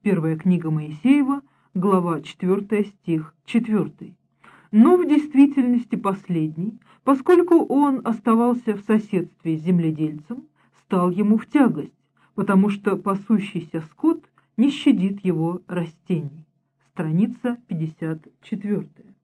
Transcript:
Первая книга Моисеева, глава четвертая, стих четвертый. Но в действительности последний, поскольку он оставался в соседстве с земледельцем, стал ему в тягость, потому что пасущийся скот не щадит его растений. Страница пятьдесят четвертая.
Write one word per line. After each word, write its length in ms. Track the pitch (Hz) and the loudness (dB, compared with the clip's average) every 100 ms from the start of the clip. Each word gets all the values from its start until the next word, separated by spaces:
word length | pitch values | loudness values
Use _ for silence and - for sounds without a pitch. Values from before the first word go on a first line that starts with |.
Первая 360 | 208 170 160 160 | 0 0 -2 -2
книга 340 | 190 175 160 | 0 0 0
Моисеева, 680 | 156 151 151 254 285 262 277 _ _ _ 190 | -4 -6 -4 2 2 2 -4 _ _ _ -4
глава 460 | 196 185 175 160 | 0 2 0 -6
четвертая, 640 | - - 180 196 202 208 202 | -8 -8 -2 -2 -2 -4 -4
стих 500 | _ - 160 156 _ - | _ -6 -6 -6 _ -4
четвертый. 680 | 233 226 214 160 _ 175 _ _ _ _ _ _ | -4 0 -2 -4 _ -20 _ _ _ _ _ _
Но 240 | 208 269 359 | 6 6 6
в 100 | 294 | 4
действительности 920 | 294 - 262 277 277 247 240 - - | 0 2 4 4 4 0 0 -2 -4
последний, 840 | 196 190 - 165 156 156 202 226 _ _ | -4 -6 -4 -4 -2 -4 -10 -10 _ _
поскольку 540 | - 269 - 349 349 339 - | 0 0 4 4 6 2 4
он 360 | 269 285 262 | 2 2 0
оставался 720 | - 226 - 226 240 247 - 202 | -4 -2 0 2 2 0 -4 -6
в 60 | |
соседстве 760 | - 214 - 185 - _ 165 156 | 0 0 0 -4 -4 _ -6 -4
с 40 | |
земледельцем, 840 | 160 180 160 156 151 147 - 254 - _ _ _ | 0 0 0 -2 -6 -6 -14 -16 -16 _ _ _
стал 280 | _ 190 180 | _ 0 0
ему 260 | 175 208 220 | 0 0 0
в 80 | - | 0
тягость, 480 | 294 254 151 - _ _ _ _ - | 2 2 0 -10 _ _ _ _ -8
потому 340 | 196 196 208 | 0 2 2
что 260 | 202 202 180 | -2 -4 -4
пасущийся 880 | 202 196 - 214 - 170 160 165 - | -4 -6 -2 -2 -2 -10 -10 -12 -12
скот 320 | _ 311 - _ _ _ - | _ -2 -2 _ _ _ 0
не 140 | 277 | 0
щадит 540 | - 294 208 190 196 185 | 2 2 2 0 -4 -4
его 360 | 160 165 180 - | -2 -4 -6 -8
растений. 760 | 180 160 _ _ 170 143 160 _ _ _ _ _ | -8 -8 _ _ -6 -6 -14 _ _ _ _ _
Страница 680 | - 160 160 240 - 247 240 _ | -10 -4 0 -2 -4 -8 -8 _
пятьдесят 600 | 165 160 - 165 160 - _ | -8 -8 -8 -10 -10 -14 _
четвертая. 720 | - 208 208 208 - _ _ _ | -12 -10 -6 -6 -6 _ _ _